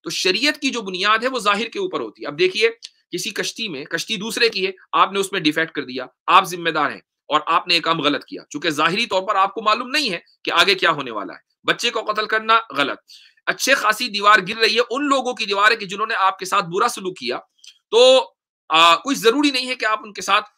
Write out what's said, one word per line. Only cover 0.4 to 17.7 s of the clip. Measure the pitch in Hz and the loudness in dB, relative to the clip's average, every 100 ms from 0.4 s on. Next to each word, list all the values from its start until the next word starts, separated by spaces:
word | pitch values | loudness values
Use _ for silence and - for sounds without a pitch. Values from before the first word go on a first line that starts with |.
| 285 302 | -2 -2
की | 269 | -4
जो | 233 | -4
बुनियाद | 190 180 202 220 | -8 -4 0 0
है | 240 | 0
वो | 254 | -2
जाहिर | 202 202 226 | 0 0 -2
के | 208 | -6
ऊपर | 185 160 | -6 -4
होती | 113 _ | -8 _
है। | 113 | -12
अब | 147 | 0
देखिए | 185 202 226 226 - _ _ | 0 2 -2 -2 -20 _ _
किसी | 175 220 | -8 -8
कश्ती | 202 185 - 220 | -6 -8 -6 -8
में, | 135 147 | -8 -8
कश्ती | 170 - 220 | -8 -6 -6
दूसरे | 220 240 226 | -6 0 0
की | 196 185 | 0 -6
है, | 190 _ | -6 _
आपने | 160 196 196 | 0 2 0
उसमें | 190 196 | -2 -2
डिफेक्ट | 151 156 165 | -2 -2 -4
कर | 151 | -6
दिया, | 127 127 127 _ - | -8 -10 -12 _ 4
आप | 175 180 | 4 4
जिम्मेदार | 170 170 160 143 | -4 -2 -2 -2
हैं | 101 _ _ - | -4 _ _ -6
और | 147 151 | -6 0
आपने | 170 180 | -2 0
ये | 170 | 0
काम | 160 165 | 0 0
गलत | 143 139 - | 0 -2 -8
किया। | 87 - | -16 -12
चूंकि | 147 165 | -6 -4
जाहिरी | 147 160 214 233 | 0 0 0 -2
तौर | 190 | -2
पर | 190 196 | 0 0
आपको | 196 226 | 0 0
मालूम | 214 226 247 | -2 -2 -2
नहीं | 294 262 | -4 -2
है | 170 _ _ - | -6 _ _ -2
कि | |
आगे | 151 180 190 | 2 4 4
क्या | 180 | 2
होने | 151 131 | 0 -4
वाला | 110 92 | -8 -10
है, | 73 _ _ - | -14 _ _ -4
बच्चे | - 240 | -2 -2
को | 233 | -4
कत्ल | 214 208 214 | -4 -4 -2
करना | 220 220 226 - 143 | -2 2 0 2 -2
गलत, | 135 104 _ - _ _ - | -2 -4 _ -20 _ _ -6
अच्छे | 185 - 180 | -2 0 2
खासी | 208 214 247 | 2 -2 -4
दीवार | 202 208 208 | 0 4 4
गिर | 180 226 | 4 0
रही | 220 220 | 2 2
है, | |
उन | 247 254 | 0 -2
लोगों | 285 269 247 | 0 0 0
की | 240 214 | -6 -4
दीवार | 196 208 | 2 4
है | 226 | 2
कि | 196 | -4
जिन्होंने | 202 220 214 | -6 -4 2
आपके | 190 190 185 | 0 0 -2
साथ | 196 | -2
बुरा | 170 180 233 | -2 -2 -2
सलूक | - 190 156 | -2 -10 -8
किया, | 120 139 _ _ - | -6 -6 _ _ -20